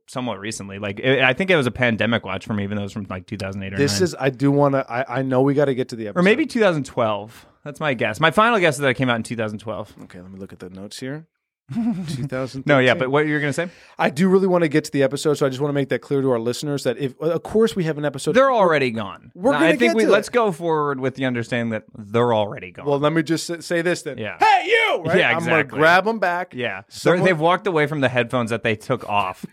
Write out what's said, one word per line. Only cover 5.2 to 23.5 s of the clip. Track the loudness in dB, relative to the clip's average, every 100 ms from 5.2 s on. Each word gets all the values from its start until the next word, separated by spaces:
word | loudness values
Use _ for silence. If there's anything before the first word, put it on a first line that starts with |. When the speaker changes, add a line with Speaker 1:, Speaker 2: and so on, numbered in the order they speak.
Speaker 2:
know | 0 2
we | 4 4
gotta | 2
get | 0 -4
to | -6
the | -6
episode. | 0
Speaker 1:
Or |
maybe | 2 2 2
two | 2
thousand | 2 2 -4
twelve. | -2 -2 -2 -8 -18 -20 _
That's | -16 -6
my | -4 -2
guess. | -2 2
My | 2
final | 4 2 4
guess | 2 2
is |
that | 0
it | 0
came | 0
out | -2
in |
two | -4 -4
thousand | -6 -6
twelve. | -10 -10 -10 -16
Speaker 2:
Okay, | -20 -20
let | -18
me | -18
look | -18
at | -16
the | -18
notes | -16 -16 -12
here. | -12 -12 -14 _ _ _ -10
Speaker 1:
<laughs> |
Speaker 2:
Two | -4 -4 -4 -6 -6 -6
thousand | -6 -8 -6
thirteen. | 0
Speaker 1:
No, | 4
yeah, | 4
but | 4 2
what | 0 2
you're | 0
gonna | -2
say? | -4 -6 -8 -14 -4
Speaker 2:
I | -2
do | 2 4
really | 4 4
wanna | 2 2
get | 0 0
to |
the | 0
episode, | 0 0 -2
so | 0 0
I |
just | -2
wanna | -2
make | 0 0
that | -2
clear | -2 0
to | 2
our | 0
listeners | 0 -4 -4 -4
that | -2 -2
if, | -4 -4
of | -2 -2
course, | -2 2 2 2
we | -2
have | -2
an | -4
episode. | -4 0
Speaker 1:
They're | 4 4
already | 4 4 4 0
gone. | -2 -8 -10 -16
Speaker 2:
We're | -4 0
Speaker 1:
No, | 2
Speaker 2:
gonna | 4
Speaker 1:
I | 4
think |
Speaker 2:
get | 2 4
Speaker 1:
we, | 4
Speaker 2:
to |
Speaker 1:
let's | 4 2
Speaker 2:
it. |
Speaker 1:
go | 0 0
forward | 0 0 0 0 -2
with | -4 -2
the | -4
understanding | -2 -4 -4 -4
that | -6 -8 -18
they're | -2 2 4 2
already | 0 -4 -14
gone. | -8 -2
Speaker 2:
Well, | 2
let | 2
me | 2
just | 0 -2
s-, | -4